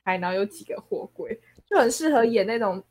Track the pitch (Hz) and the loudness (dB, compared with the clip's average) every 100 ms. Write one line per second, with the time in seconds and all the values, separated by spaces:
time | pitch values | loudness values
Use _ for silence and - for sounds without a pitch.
0 | 190 185 180 185 202 - - - - 180 | -4 -2 -2 -2 -4 -6 -12 -10 -6 -8
1 | - - - - _ _ - 403 233 - | -8 -12 -12 -12 _ _ 0 2 4 2
2 | 311 277 233 226 196 233 214 190 - | 2 4 4 2 0 0 -2 -4 -8